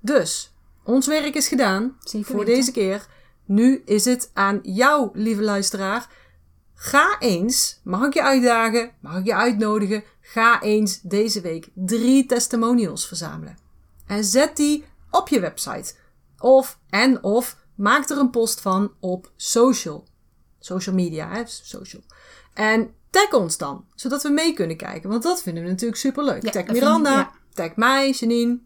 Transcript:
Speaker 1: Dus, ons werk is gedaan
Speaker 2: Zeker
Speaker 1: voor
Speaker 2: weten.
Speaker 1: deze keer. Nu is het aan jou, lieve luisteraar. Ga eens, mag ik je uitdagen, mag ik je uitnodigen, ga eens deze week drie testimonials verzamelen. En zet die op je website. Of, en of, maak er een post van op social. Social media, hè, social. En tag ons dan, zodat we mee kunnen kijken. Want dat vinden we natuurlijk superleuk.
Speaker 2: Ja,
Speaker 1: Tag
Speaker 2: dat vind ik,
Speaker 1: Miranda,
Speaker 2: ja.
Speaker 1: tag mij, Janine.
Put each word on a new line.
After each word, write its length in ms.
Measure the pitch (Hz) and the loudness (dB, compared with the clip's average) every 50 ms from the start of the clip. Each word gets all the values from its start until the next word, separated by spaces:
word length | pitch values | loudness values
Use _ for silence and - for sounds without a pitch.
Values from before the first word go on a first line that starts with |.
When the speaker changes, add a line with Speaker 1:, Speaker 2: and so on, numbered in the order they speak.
Speaker 1:
Dus, 540 | - 208 302 262 170 160 - - - _ _ _ _ _ _ _ _ | -2 2 2 2 2 0 -6 -8 -10 _ _ _ _ _ _ _ _
ons 220 | - 233 269 262 | 0 2 2 2
werk 280 | 277 302 311 294 302 - | 2 0 0 -2 -2 -2
is 140 | 302 269 - | -2 -2 0
gedaan 480 | - 262 262 202 190 190 220 254 269 _ | 0 0 2 2 2 0 -2 -4 -6 _
Speaker 2:
Zeker 260 | - - - 214 208 | -18 -10 -8 -8 -8
Speaker 1:
voor 120 | - 262 202 | -4 -4 -4
Speaker 2:
weten. 160 | 208 214 240 | 0 2 2
Speaker 1:
deze 180 | 262 262 254 | 2 2 0
keer. 340 | 254 233 202 190 190 208 - _ _ - _ _ _ _ _ | 0 -2 -2 -2 -2 -6 -10 _ _ -20 _ _ _ _ _
Nu 380 | - 196 208 233 254 269 - - | 0 2 4 6 4 4 2 0
is 200 | - 208 214 202 | 0 0 2 2
het 260 | 247 247 247 - - _ | 2 0 0 -2 -10 _
aan 240 | - 196 196 202 202 | -2 0 0 0 -2
jou, 480 | - - 185 202 247 277 302 294 254 202 | -4 -6 -2 2 4 4 4 2 0 -2
lieve 300 | - - 214 226 220 202 | -4 -4 -2 -2 -2 -2
luisteraar. 640 | 220 214 202 196 196 - - 190 190 190 202 240 240 - - - - _ _ _ _ _ _ _ _ _ _ | -2 -2 -2 -2 -2 -4 -4 -4 -4 -4 -4 -4 -6 -10 -20 -20 -20 _ _ _ _ _ _ _ _ _ _
Ga 440 | - - - - 277 311 370 403 - | -16 -10 0 2 4 4 4 2 0
eens, 640 | - 240 185 170 185 233 254 - - - - _ _ | 0 0 0 2 0 0 0 0 -2 -2 -6 _ _
mag 220 | - 180 196 247 | -6 -2 0 0
ik 80 | 285 269 | 0 0
je 80 | 320 | 0
uitdagen, 680 | 269 277 269 262 247 247 233 226 226 226 220 240 226 247 - _ | 2 4 2 4 4 4 4 4 2 2 0 -2 -2 -4 -12 _
mag 180 | - 143 160 185 | -16 -10 -8 -4
ik 60 | 185 | -2
je 80 | 214 208 | -2 0
uitnodigen, 680 | 185 220 240 233 202 220 208 214 214 208 190 214 214 208 - _ _ | 2 2 0 2 0 0 0 0 0 0 -2 -2 -4 -6 -12 _ _
ga 420 | _ - - - 226 233 233 - | _ -8 -4 2 4 4 4 4
eens 380 | - 214 214 214 214 196 - - | 2 0 2 2 2 0 -2 -6
deze 380 | - 175 190 202 214 226 208 208 | -8 -4 0 0 0 0 -2 -6
week 280 | 175 175 165 165 160 - _ | -6 -6 -8 -8 -10 -14 _
drie 520 | 185 185 185 226 233 - 247 262 277 262 | -8 -4 -2 -2 0 4 4 4 4 4
testimonials 800 | - 247 240 240 - - 233 226 233 247 240 220 165 - - - | 4 0 0 0 -2 0 0 0 2 2 2 2 0 -4 -8 -10
verzamelen. 500 | - 185 160 165 156 147 160 156 147 - - _ _ _ _ _ _ _ _ - | -8 -8 -10 -10 -10 -12 -14 -14 -16 -18 -20 _ _ _ _ _ _ _ _ -12
En 180 | - 196 208 214 | -8 -6 -4 -2
zet 320 | 196 202 254 294 311 - | 2 4 4 2 2 2
die 280 | - 294 294 302 294 - - - _ - - | 0 0 0 0 -2 -4 -14 -20 _ -14 0
op 180 | - 359 370 - | 0 0 0 2
je 120 | 302 240 | 0 0
website. 540 | 180 156 - - - 135 117 - - - - _ _ _ _ _ _ _ _ _ | 0 -2 -6 -8 -10 -10 -10 -10 -12 -14 -18 _ _ _ _ _ _ _ _ _
Of, 400 | - 240 262 262 262 - - _ _ _ | 4 6 6 6 6 2 -12 _ _ _
en 320 | - 202 233 262 254 - | 0 2 4 4 2 2
of, 340 | - 190 208 240 247 - - _ _ _ _ | 0 0 0 0 -2 -2 -12 _ _ _ _
maak 320 | - 202 208 240 294 277 - | -2 0 2 2 2 2 -2
er 100 | 294 285 | 0 0
een 120 | 277 247 | 0 0
post 300 | 247 240 226 220 - - | 2 0 0 0 -2 -4
van 320 | - 202 185 190 202 202 - _ | -2 -2 0 0 0 -2 -6 _
op 300 | - 185 180 180 - - _ | -6 -6 -6 -6 -8 -18 _
social. 680 | _ - - - 233 240 269 240 - - 165 147 156 - _ _ _ _ _ _ _ _ _ _ _ | _ -8 -2 2 4 4 4 4 0 -4 -10 -12 -14 -16 _ _ _ _ _ _ _ _ _ _ _
Social 340 | - - 180 185 185 196 185 | -16 -8 -8 -8 -6 -2 -2
media, 340 | 185 180 175 160 156 156 165 | 0 0 -2 -4 -8 -8 -8
hè, 140 | 180 220 240 | -8 -10 -10
social. 560 | 233 - - _ - - - 190 - - - _ _ - - - - - - - _ _ | -10 -14 -18 _ -18 -18 -18 -16 -18 -20 -20 _ _ -20 -20 -20 -20 -20 -20 -20 _ _
En 400 | - 214 214 220 226 226 226 - _ _ _ | -2 0 2 2 2 0 -2 -8 _ _ _
tag 220 | - 370 415 415 | 2 2 4 4
ons 240 | - 254 190 165 - | 2 0 0 0 -4
dan, 280 | - 160 143 135 - - _ _ | -6 -8 -10 -10 -12 -16 _ _
zodat 280 | - - 262 262 285 | -10 -6 -4 -4 -4
we 60 | - 302 | -2 -2
mee 240 | 285 302 320 330 | 0 2 2 0
kunnen 240 | 311 - 190 165 160 | 0 -2 -4 -6 -6
kijken. 340 | 160 - - - 160 160 190 | -10 -10 -12 -12 -10 -8 -6
Want 120 | 208 240 | -6 -2
dat 200 | 226 339 359 349 | -2 -2 -2 -2
vinden 200 | - 190 165 170 | -4 -8 -8 -8
we 60 | 170 175 | -6 -6
natuurlijk 320 | 185 185 233 233 226 - | -6 -4 -4 -6 -6 -2
superleuk. 420 | - 269 262 - 294 277 - - | -4 -4 -2 0 -2 -2 -2 -2
Speaker 2:
Ja, 80 | - 220 | -4 -4
Speaker 1:
Tag 20 | |
Speaker 2:
dat 120 | - 190 180 | -4 -4 -4
vind 120 | - 226 | -2 0
ik, 60 | 240 | 2
Speaker 1:
Miranda, 280 | 269 294 320 320 302 277 | 4 4 4 4 2 2
Speaker 2:
ja. 200 | 269 277 269 - - _ _ _ _ | 2 2 0 -2 -8 _ _ _ _
Speaker 1:
tag 220 | - 175 165 - | -8 -8 -6 -2
mij, 340 | - 220 247 269 277 277 277 | 0 2 2 4 4 2 0
Janine. 480 | 262 - - 226 233 233 233 240 240 240 - | 0 0 0 0 0 2 2 0 -2 -4 -6